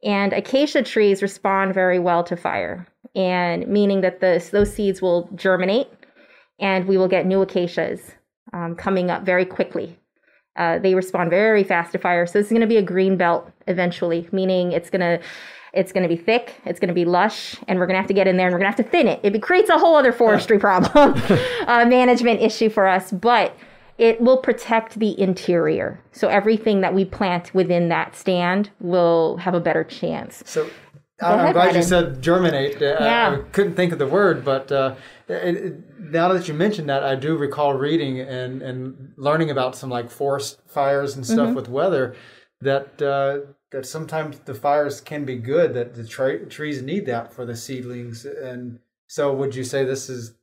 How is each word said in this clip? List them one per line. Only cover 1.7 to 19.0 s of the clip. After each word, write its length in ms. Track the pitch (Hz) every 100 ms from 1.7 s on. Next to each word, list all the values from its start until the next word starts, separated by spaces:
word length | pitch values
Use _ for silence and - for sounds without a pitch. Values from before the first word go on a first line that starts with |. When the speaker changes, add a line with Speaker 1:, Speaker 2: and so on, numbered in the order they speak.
Speaker 1:
very 240 | 190 185 180
well 260 | 175 170
to 120 | 175 175
fire, 500 | 175 - 85 180 175 _ -
and 520 | - 185 180 175 170 -
meaning 320 | 202 202 196
that 200 | 185 180
the, 220 | 185 170 170
those 220 | 208 202
seeds 300 | - 202 190
will 260 | 185 175 170
germinate 540 | 180 190 185 185 220 - - - _ _ _ _ _
and 280 | 196 190 185
we 80 | 190
will 100 | 185
get 180 | 190 170
new 160 | 190
acacias, 720 | 190 190 175 - 165 180 - - _ _ -
um, 220 | - 170 170
coming 340 | - 190 180
up 140 | 170
very 200 | 190 180
quickly. 540 | 185 - 180 170 170 170 _ _ _ _ _ -
Uh, 220 | 170 170
they 160 | 190
respond 340 | 185 185 180 175
very 340 | 175 220 214
fast 280 | 196 175 170
to 60 | 180
fire. 260 | 180 175
So 140 | 175 208
this 80 | 208
is 60 |
gonna 120 | 226 226
be 120 | 226
a 40 |
green 360 | 190 180 190 190
belt 320 | 180 170 - _ -
eventually, 600 | 185 175 175 175 170 170
meaning 400 | 190 190 185 180
it's 160 | 175 170
gonna, 320 | 190 175 170 - - - - -
it's 180 | 185 190
gonna 160 | 196 175
be 80 | 170
thick, 380 | 190 233 233 -
it's 160 | - 175
gonna 140 | 190
be 100 | 180
lush, 520 | 170 175 208 - - - -
and 100 | 185
we're 80 | 180
gonna 120 | 185
have 80 | 190
to 60 |
get 120 | 196 190
in 120 | 185
there 80 | 185
and 80 |
we're 40 | 180
gonna 100 | 196
have 60 | 214
to 140 | 220
thin 160 | 349